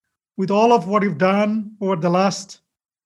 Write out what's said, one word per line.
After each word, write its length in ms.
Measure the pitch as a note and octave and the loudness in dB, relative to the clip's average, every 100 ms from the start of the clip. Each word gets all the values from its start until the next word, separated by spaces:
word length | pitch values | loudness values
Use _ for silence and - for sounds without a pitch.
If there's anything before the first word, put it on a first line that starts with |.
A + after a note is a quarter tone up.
| _ _ _ - | _ _ _ -8
With 140 | F#3+ | -2
all 220 | G3+ A#3 | 2 4
of 140 | A#3+ E3+ | 2 2
what 160 | G#3 | -2
we've 160 | G3+ C#3+ | -2 0
done 540 | F#3 G3+ G#3 A3 G3+ - | 0 2 0 -4 -8 -8
over 160 | F#3+ F#3 | -4 -2
the 140 | F3 | 0
last 500 | F3+ G3 F3+ - - _ _ _ _ | 2 0 -2 -12 -20 _ _ _ _